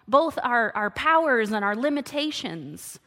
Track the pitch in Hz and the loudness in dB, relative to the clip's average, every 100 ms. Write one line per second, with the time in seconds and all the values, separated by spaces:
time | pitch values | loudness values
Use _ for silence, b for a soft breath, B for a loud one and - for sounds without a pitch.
0 | - 269 320 - 247 240 214 - 208 - | 2 2 4 -2 0 2 0 0 -4 0
1 | 311 320 320 247 208 214 202 208 285 285 | 4 4 4 2 2 0 0 0 -2 -2
2 | - 294 311 - 202 165 139 151 - - | -4 -4 -4 -6 -8 -10 -12 -14 -16 -20